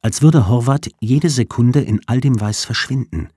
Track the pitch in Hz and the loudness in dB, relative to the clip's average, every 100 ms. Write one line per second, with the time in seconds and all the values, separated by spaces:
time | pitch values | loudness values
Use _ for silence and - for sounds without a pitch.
0 | 110 - 151 156 95 120 117 139 - _ | -4 2 4 4 2 2 2 -2 -4 _
1 | 110 135 170 127 113 - 120 143 135 107 | -2 0 0 0 -2 0 2 2 0 -4
2 | - 123 139 117 104 107 - 113 - 135 | -2 -2 0 0 -2 -4 -6 -6 -4 -6
3 | 120 80 - | -4 -8 -8